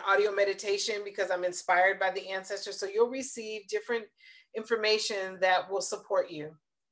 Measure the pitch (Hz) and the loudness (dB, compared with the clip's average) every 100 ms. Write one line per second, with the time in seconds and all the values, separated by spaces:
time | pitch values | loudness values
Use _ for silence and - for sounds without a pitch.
0 | 196 202 208 196 196 196 208 202 226 208 | 2 4 4 4 2 0 0 -2 0 -4
1 | 202 196 185 180 180 175 - 180 190 190 | -6 -4 -2 0 0 -2 2 4 6 4
2 | 190 190 190 190 190 202 - 196 196 202 | 0 -2 -6 -8 -6 -8 -8 -6 -2 2
3 | 240 262 254 - 220 214 190 214 214 233 | 2 2 -6 -6 -8 -8 -6 -6 -2 -6
4 | 214 _ - - _ 214 226 226 214 214 | -6 _ -20 -20 _ -10 -2 0 2 2
5 | - 202 190 185 185 185 185 196 175 202 | 0 -4 -4 0 4 4 2 -4 -2 -6
6 | - 190 175 156 151 160 _ _ _ | -2 0 0 -4 -10 -12 _ _ _